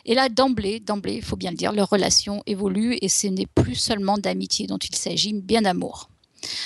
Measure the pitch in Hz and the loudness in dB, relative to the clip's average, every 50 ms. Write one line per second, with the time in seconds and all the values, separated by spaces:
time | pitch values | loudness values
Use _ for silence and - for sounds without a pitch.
0 | - - 226 262 269 262 214 254 262 269 247 220 202 196 220 226 208 214 208 202 | -2 0 2 2 2 2 4 2 2 2 2 0 -2 -2 -4 -4 -4 -4 -4 -4
1 | 180 190 202 233 - - 214 190 185 180 170 - - 190 208 208 196 - 214 196 | -2 -4 -6 -6 -4 -6 -6 -4 -4 -4 -4 -2 -2 0 2 2 2 4 4 4
2 | - - - - - 202 202 202 - - 208 185 208 196 190 208 220 240 240 - | 4 4 2 2 2 0 -6 -6 -4 -4 -4 -2 0 0 0 2 2 2 0 0
3 | 196 190 - - - 196 190 190 196 - - - - 247 247 - - - 226 208 | 0 0 0 0 0 0 0 0 -2 0 2 2 2 2 2 -2 0 0 0 0
4 | 196 196 208 208 190 185 185 190 190 - - - 208 190 190 - - - - - | 2 2 2 2 2 0 -2 -2 -2 -2 -2 -4 -2 -4 -4 -4 -4 -4 -4 -4
5 | - - 175 165 165 214 214 202 185 190 220 233 214 185 180 180 170 - - - | -4 -2 0 0 0 0 -2 -4 0 2 2 4 4 4 2 0 -2 -6 -8 -10
6 | - _ _ _ _ _ _ - - - - - - | -16 _ _ _ _ _ _ -14 -10 -8 -8 -8 -8